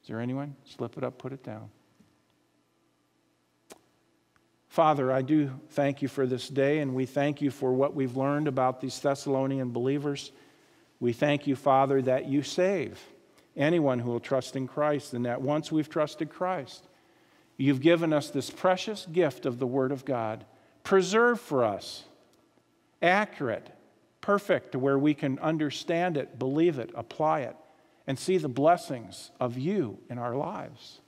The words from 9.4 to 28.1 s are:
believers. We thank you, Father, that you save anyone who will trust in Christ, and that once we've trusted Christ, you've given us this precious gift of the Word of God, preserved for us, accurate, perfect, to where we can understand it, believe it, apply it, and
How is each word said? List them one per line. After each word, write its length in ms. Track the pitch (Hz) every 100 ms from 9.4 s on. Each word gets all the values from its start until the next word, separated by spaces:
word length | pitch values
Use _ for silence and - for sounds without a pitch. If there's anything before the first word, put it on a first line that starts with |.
| 135 135 127
believers. 600 | 120 127 143 147 143 - - - _ _ _ _ _
We 120 | 123
thank 340 | 117 147 147 143
you, 80 |
Father, 460 | 131 147 135 135 139
that 300 | 131 131 143
you 120 | 139
save 560 | 139 - 185 196 120 - - - _ _ _
anyone 440 | - 143 175 143 123
who 120 | 120
will 100 | 117
trust 360 | - 135 - 139
in 100 | 131
Christ, 460 | - 151 147 -
and 140 | 120 120
that 160 | 123
once 280 | 139 151 156
we've 200 | 156 147
trusted 400 | 170 151 - 151
Christ, 560 | - 180 180 127 - _ _ _ _ _ _ _ _
you've 200 | 139 139
given 320 | 151 170 165
us 180 | 151 143
this 200 | 143 127
precious 540 | - 185 185 - 208 -
gift 340 | 165 160 -
of 140 | 139 120
the 80 | 127
Word 240 | 135 131
of 140 | 135
God, 400 | 131 123 113 110 - _ _ _
preserved 560 | - 196 175 214 240 226
for 240 | - 139
us, 400 | 113 98 - - - _ _ _ _ _ _ _ _ _
accurate, 680 | 170 190 208 - 135 107 - - _ _ _ _
perfect, 500 | - 202 - 156 -
to 80 | 135
where 180 | 135 139
we 160 | 147
can 280 | 143 143 131
understand 760 | 160 160 151 - - 170 180 151
it, 220 | - 117
believe 400 | 131 143 175 143
it, 140 | 113
apply 460 | - 113 - 156 156
it, 160 | 123 - - _ _ _
and 100 | -